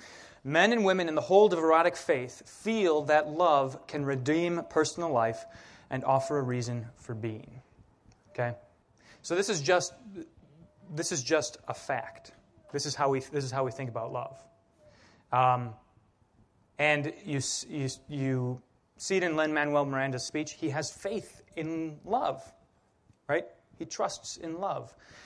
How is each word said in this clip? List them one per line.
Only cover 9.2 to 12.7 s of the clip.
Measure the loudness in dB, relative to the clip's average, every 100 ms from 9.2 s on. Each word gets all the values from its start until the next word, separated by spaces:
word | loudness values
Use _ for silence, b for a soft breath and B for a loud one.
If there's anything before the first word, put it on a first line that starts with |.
So | -4
this | -2 0
is | 0
just, | 2 2 2 -8 -18 -16 -18 _ -20 -20 -20 _ -10
this | -6 -4
is | -4
just | 0 0 0 -8 -12
a |
fact. | -10 -6 -6 -8 -14 -20 -20 _ _ -10